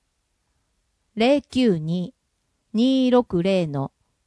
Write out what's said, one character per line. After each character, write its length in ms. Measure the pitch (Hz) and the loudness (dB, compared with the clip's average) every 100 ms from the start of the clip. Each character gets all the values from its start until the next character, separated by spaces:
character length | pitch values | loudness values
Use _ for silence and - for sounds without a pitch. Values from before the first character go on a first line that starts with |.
| _ _ _ _ _ _ _ _ _ _ _ 214 | _ _ _ _ _ _ _ _ _ _ _ -2
零 260 | 233 285 | 0 0
九 360 | - 247 247 170 | -2 -2 0 0
二 360 | 156 180 175 - _ _ _ _ _ | -2 -6 -8 -12 _ _ _ _ _
二 380 | 214 254 262 254 | -2 0 2 2
六 320 | 247 240 175 | 2 0 -2
零 240 | 185 190 165 | 0 0 -2
の 260 | 139 135 _ _ _ | -4 -8 _ _ _